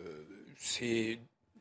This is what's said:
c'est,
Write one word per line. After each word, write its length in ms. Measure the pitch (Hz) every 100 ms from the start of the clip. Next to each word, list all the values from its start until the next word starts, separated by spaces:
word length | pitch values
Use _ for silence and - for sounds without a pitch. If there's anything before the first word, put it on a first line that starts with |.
| 85 76 73 113 - -
c'est, 640 | - - 120 117 110 117 120 _ _ -